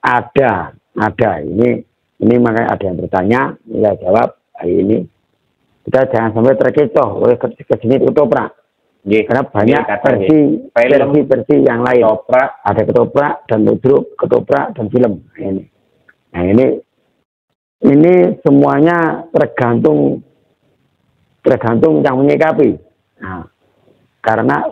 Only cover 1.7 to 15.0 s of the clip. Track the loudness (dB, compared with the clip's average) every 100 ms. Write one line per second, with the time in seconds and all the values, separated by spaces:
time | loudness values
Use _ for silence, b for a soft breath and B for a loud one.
1.7 | -2 -8 _ _ -4 0 2 2 0 -2
2.7 | -4 -4 -6 -4 -2 0 0 -2 -8 -10
3.7 | -2 -2 -2 -2 0 -2 -6 _ -10 -4
4.7 | -2 0 -2 -4 _ _ _ _ _ _
5.7 | _ -4 -2 0 -2 -2 0 0 2 0
6.7 | 0 0 0 -2 0 0 0 -4 -8 -6
7.7 | -4 0 0 0 0 0 0 -4 -12 _
8.7 | _ _ _ -2 -2 0 -2 -2 0 0
9.7 | 0 -2 -2 0 0 2 2 2 -2 -4
10.7 | 0 2 2 2 0 0 0 2 2 2
11.7 | 0 0 2 2 0 0 0 0 -4 -2
12.7 | -2 0 0 0 0 -2 -4 -4 0 0
13.7 | 0 2 0 0 -6 -2 -2 0 -2 -2
14.7 | -8 -4 0